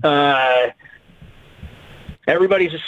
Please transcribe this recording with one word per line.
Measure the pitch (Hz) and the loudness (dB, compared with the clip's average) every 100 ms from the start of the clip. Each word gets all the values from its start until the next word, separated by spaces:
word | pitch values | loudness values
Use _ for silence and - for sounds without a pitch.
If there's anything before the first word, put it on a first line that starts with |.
Uh, | 151 143 143 135 131 127 120 - - - _ - - - - - - - - - - - - | 0 2 2 2 2 2 0 -6 -20 -20 _ -20 -20 -20 -20 -20 -20 -20 -20 -20 -20 -8 -4
everybody's | 165 185 196 175 | 0 2 2 0
a | 156 | -6